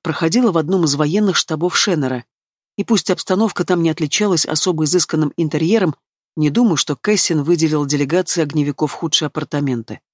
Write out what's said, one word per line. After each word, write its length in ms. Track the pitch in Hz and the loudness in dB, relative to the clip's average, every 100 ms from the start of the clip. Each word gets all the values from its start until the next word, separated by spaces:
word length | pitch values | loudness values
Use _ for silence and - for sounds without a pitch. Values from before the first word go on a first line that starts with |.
проходила 500 | 151 151 165 226 240 | -6 -2 0 2 2
в 60 | 165 | 2
одном 260 | 151 190 | 0 0
из 120 | 156 143 | 0 0
военных 420 | 151 202 208 170 | 0 2 2 0
штабов 400 | - 151 180 - | -2 -2 -2 0
Шеннера. 480 | 214 160 131 127 - _ _ _ _ - | 0 0 0 -4 -10 _ _ _ _ -8
И 60 | |
пусть 260 | - 220 - | 0 0 0
обстановка 540 | 175 - 190 220 - | -4 0 0 0 -2
там 180 | 180 175 | 0 2
не 80 | 165 | 2
отличалась 560 | 156 151 - 208 165 - | 0 -2 0 0 0 0
особо 380 | 160 185 160 | -2 -2 0
изысканным 480 | 151 175 - 156 147 - | 0 0 0 0 0 0
интерьером, 580 | 156 147 160 220 175 - _ _ _ - | -2 0 2 2 2 -2 _ _ _ -2
не 140 | 151 | 0
думаю, 260 | 185 233 147 | 4 2 2
что 200 | - 139 | -2 -4
Кэссин 480 | 208 208 - 160 | 0 0 0 0
выделил 420 | 143 170 160 151 139 | 2 2 2 0 0
делегации 560 | 143 139 175 180 170 | 0 0 0 0 -2
огневиков 500 | 147 151 147 - 147 | 0 0 -2 -2 -4
худшие 360 | - 165 - 151 | -2 -2 -2 -2
апартаменты. 760 | 156 139 143 143 120 113 110 _ | -6 -4 -2 -2 -2 -6 -14 _